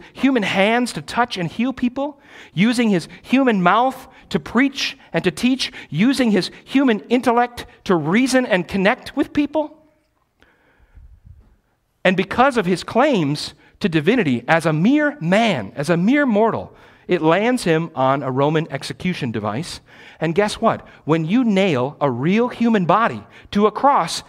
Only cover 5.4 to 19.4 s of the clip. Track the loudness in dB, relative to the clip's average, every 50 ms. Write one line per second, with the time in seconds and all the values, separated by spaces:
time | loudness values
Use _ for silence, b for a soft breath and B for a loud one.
5.4 | 0 0 0 0 -4 -8 B B B B -2 0 2 2 2 2 2 2 2 2
6.4 | 0 -2 B B B -2 0 2 4 4 2 0 0 0 0 0 2 2 2 2
7.4 | 0 0 -4 -14 -16 b b b b 0 0 0 2 2 2 2 2 2 2 2
8.4 | 2 2 0 0 0 -2 -2 0 2 2 0 0 -6 -10 -4 -4 -4 -2 0 -2
9.4 | -2 0 -2 -4 -4 -4 -10 _ _ _ _ _ _ _ _ _ _ _ _ _
10.4 | b b b b b b b b b b b b b b -20 _ _ -20 -20 -20
11.4 | _ _ _ _ _ _ _ _ _ _ _ _ _ -6 -4 -4 -4 -6 0 0
12.4 | 0 0 0 -2 -2 -2 -4 -4 -6 -4 -2 0 0 2 2 0 0 -2 -4 -6
13.4 | -8 -12 -14 b b b b b -6 -2 -2 0 0 2 0 2 2 0 0 -2
14.4 | 0 0 0 2 2 0 0 2 2 4 4 4 2 0 -2 -4 -2 0 2 2
15.4 | 2 2 0 -2 -6 -8 -8 -8 -2 -2 0 2 2 2 2 2 2 2 2 2
16.4 | 2 2 0 -4 -8 -10 b b b b b b b -2 -2 2 4 2 2 4
17.4 | 2 0 0 0 0 0 0 0 0 -4 -2 0 2 2 2 0 -2 -4 -2 0
18.4 | 0 2 2 0 -2 -4 -8 -10 -10 -10 -14 -6 -6 -6 -4 -4 -6 -6 -6 -4